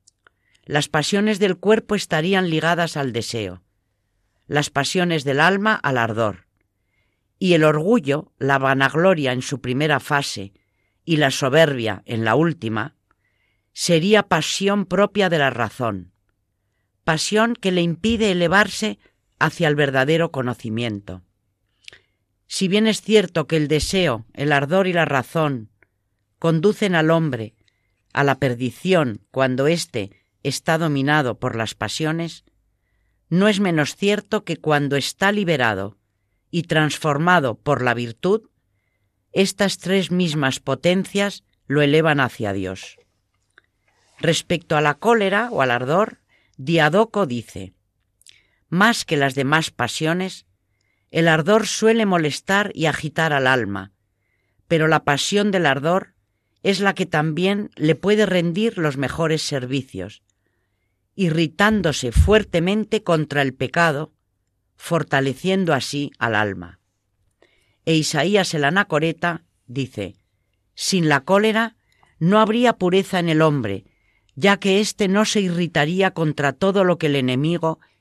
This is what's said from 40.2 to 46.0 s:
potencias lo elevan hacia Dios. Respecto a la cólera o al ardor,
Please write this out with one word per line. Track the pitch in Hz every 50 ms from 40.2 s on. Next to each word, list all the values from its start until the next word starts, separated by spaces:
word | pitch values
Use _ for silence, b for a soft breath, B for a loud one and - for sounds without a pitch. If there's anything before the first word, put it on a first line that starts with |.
| 185 165 147 156 139 131 131 -
potencias | - - 135 135 - 170 180 190 185 - - 202 202 202 - - _ _ _ _ _
lo | - 135 147
elevan | 147 143 147 160 160 160 147 143
hacia | 135 120 - - 113 101 98
Dios. | 98 95 92 92 95 - - - _ _ _ _ _ _ _ _ _ _ _ _ _ _ _ _ _ _ _ _ _ _ _ _ -
Respecto | - 160 160 - - - 180 156 - - 160
a | 147
la | 151 147 143
cólera | - - 220 240 226 202 190 190 208 233 247
o | 226 156 135
al | 127
ardor, | 120 120 127 131 156 185